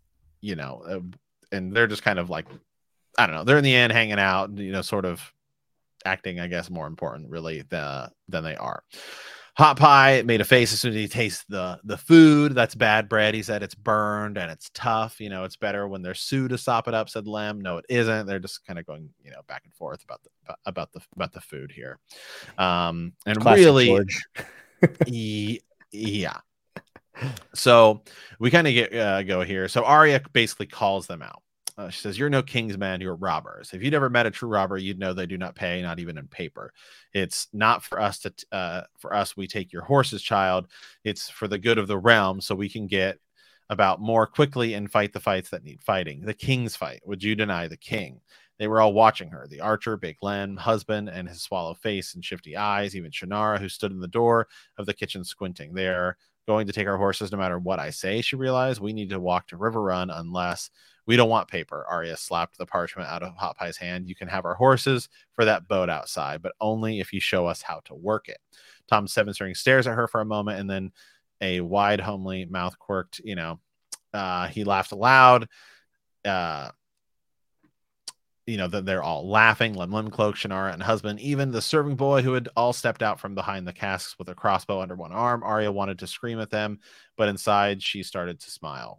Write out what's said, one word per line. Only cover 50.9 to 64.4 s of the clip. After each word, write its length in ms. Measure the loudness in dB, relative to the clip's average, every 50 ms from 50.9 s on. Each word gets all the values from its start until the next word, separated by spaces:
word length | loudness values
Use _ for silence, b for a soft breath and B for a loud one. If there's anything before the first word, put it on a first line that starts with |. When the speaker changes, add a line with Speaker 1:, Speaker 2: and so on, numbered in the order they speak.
| -6 -6 -6
Speaker 1:
and 220 | -8 -10 -12 -12 -12
his 120 | -14 -14 -10
swallow 320 | -8 -6 -6 -6 -8 -10
face 380 | -8 -6 -6 -6 -6 -8 -10 -14
and 120 | -14 -12
shifty 320 | -12 -12 -12 -12 -12 -6
eyes, 360 | -4 -2 -2 -2 -2 -4 -6 -8
even 160 | -10 -12 -12
Shannara, 460 | -12 -12 -10 -6 -4 -2 0 0 -2
who 120 | -2 -4 -8
stood 240 | -8 -6 -6 -6 -6
in 80 | -8
the 60 | -10 -4
door 400 | 0 2 2 4 4 2 0 b b b b b b
of 80 | -10 -8
the 80 | -8 -6
kitchen 300 | -6 -8 -10 -10 -12 -12
squinting. 500 | -14 -12 -10 -10 -10 -10 -12 -16 -10 -8
"They 140 | -4 -4
are 300 | -2 -2 -2 -4 -4 -6 -8 _ _ _ _ _
going 220 | -2 0 0 0
to 60 | -4 -4
take 140 | -4 -4
our 100 | -2 -2
horses 340 | 0 0 0 0 -2 -6 -6
no 60 | -4
matter 200 | -4 -4 -4 -4
what 220 | -4 -4 -4 -4 -4
I 100 | -6 -8
say," 280 | -10 -6 -4 -4 -4 -2
she 160 | -2 -4 -4
realized. 460 | -2 -2 -2 0 0 0 -2 -2 -4
"We 100 | -6 -8
need 200 | -6 -8 -8 -6
to 80 | -6 -4
walk 260 | -2 -2 -2 -2 -4
to 80 | -8 -8
River 260 | -4 -4 -2 -2 -2
Run 280 | -2 0 -2 -2 -4 -6
unless," 600 | -8 -10 -10 -8 -6 -4 -4 -4 -4 -6 -10 -14 _ _ _ _ _ _ _
"We 100 | 2 4
don't 140 | 4 6 4
want 180 | 4 0 -2
paper." 380 | -2 -6 -8 -8 -8 -12 -12 -8
Arya 300 | -6 -6 -4 -4 -6 -8
slapped 400 | -10 -8 -4 -4 -4 -4 -4 _
the 80 | -12 -10
parchment 420 | -6 -4 -4 -4 -6 -8 -12 -10
out 160 | -10 -10 -10 -10
of 100 | -12 -8
Hot 180 | -8 -8 -8 -8
Pie's 200 | -8 -10 -10 -10
hand. 320 | -10 -10 -10 -8 -8 -10 -12
"You 60 | -12
can 120 | -14 -10
have 160 | -8 -8 -6